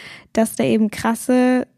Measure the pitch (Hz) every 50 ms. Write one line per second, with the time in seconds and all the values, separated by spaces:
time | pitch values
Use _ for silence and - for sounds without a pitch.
0 | - - - - - _ - 233 226 220 - - 233 269 226 220 220 208 - -
1 | - 226 226 226 - - 254 254 254 254 254 254 - - _